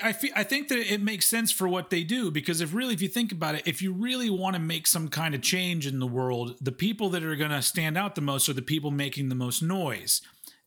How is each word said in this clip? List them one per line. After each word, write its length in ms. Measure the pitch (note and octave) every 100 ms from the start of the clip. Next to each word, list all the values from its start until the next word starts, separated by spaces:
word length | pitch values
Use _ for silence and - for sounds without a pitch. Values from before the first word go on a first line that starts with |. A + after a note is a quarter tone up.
| A3
I 20 |
fe-, 200 | G#3 C#4 -
I 80 |
think 240 | G3+ C4+ C#4+
that 100 | B3
it 220 | G#3 G#3
makes 240 | G3+ G#3 -
sense 240 | A3+ A3+
for 160 | - F#3
what 240 | F3+ F3+
they 140 | F3
do, 260 | E3 B3 G#3
because 300 | D3+ D3 E3
if 120 | E3
really, 220 | F#3+ B3+
if 80 | G#3
you 60 | F#3+
think 240 | A#3+ A#3
about 240 | E3+ D#3 D3+
it, 60 | E3+
if 160 | -
you 100 | F#3+
really 380 | F#3 A#3 B3+ A#3+
wanna 300 | F#3 F#3 F#3
make 260 | D#3+ E3 E3
some 220 | F3 D#3
kind 260 | D3 D#3+
of 60 | C#3
change 460 | - F#3 F3+ F3 C#3
in 100 | C3+
the 80 | B2+
world, 480 | B2 B2+ A#2+ A#2+ A#2+
the 100 | C3
people 380 | B2+ F#3+ A3 G#3
that 140 | F3
are 100 | D#3+
gonna 260 | D3+ D3+ D3
stand 380 | A#2+ - D#3+ D#3+
out 160 | G3+
the 60 | -
most 280 | C#3+ C3+ -
are 40 |
the 100 | C#3
people 300 | C3 D#3 D3
making 360 | C#3+ C#3+ C3+ C3+
the 60 |
most 260 | B2+ B2 B2
noise. 600 | D#3+ F#3+ D#3+ G#2+ F#2 - - - - -